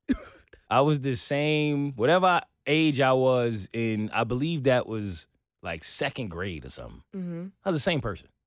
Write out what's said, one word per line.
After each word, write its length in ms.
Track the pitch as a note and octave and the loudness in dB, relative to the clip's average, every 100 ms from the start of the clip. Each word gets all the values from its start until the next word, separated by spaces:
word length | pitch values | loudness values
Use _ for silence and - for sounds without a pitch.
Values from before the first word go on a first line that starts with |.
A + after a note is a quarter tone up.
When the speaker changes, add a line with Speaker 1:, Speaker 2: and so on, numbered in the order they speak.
| - | -6
Speaker 1:
<laughs> 80 | - - - - - - | -6 -8 -20 -20 -16 0
Speaker 2:
I 100 | A#2+ | 4
was 200 | D3 D3 | 4 2
the 120 | C3+ | 0
same, 760 | B2 - C#3+ D3+ D3+ D3+ C#3+ C#3+ | -2 -2 -2 0 2 2 0 -2
whatever 460 | C3 B2 F3+ F#3 F3 - _ - | 0 4 4 4 2 -2 _ 0
age 340 | D#3 D#3 C3+ | 4 4 4
I 120 | C3 | 4
was 560 | C3 C3 B2+ A#2+ G#2+ F#2 | 6 4 4 2 -2 -6
in, 380 | A#2 A2+ G#2+ G#2+ | -2 0 0 -2
I 120 | A2+ | -2
believe 400 | A#2 B2 D#3 E3 | -2 -2 -2 0
that 240 | C3 B2+ - | 2 2 0
was, 400 | A2 G2+ E2+ - _ _ _ | -6 -6 -8 -14 _ _ _
like, 220 | F2+ E2 | -10 -8
second 460 | - - C#3 C#3 G#2+ | -8 -4 -4 -4 -8
grade 340 | E2 G2 D#2 | -6 -6 -8
or 60 | C2+ | -10
something. 320 | - A#1 G#1+ _ | -14 -14 -18 _
Speaker 1:
Mm-hmm. 320 | G3 F3+ E3+ F#3 - | -10 -8 -8 -12 -8
Speaker 2:
I 40 | G3 | -4
was 80 | D#3 | -2
the 40 | |
same 200 | F#3+ D#3 | 0 -2
person. 260 | A2 F2+ - _ | -4 -8 -14 _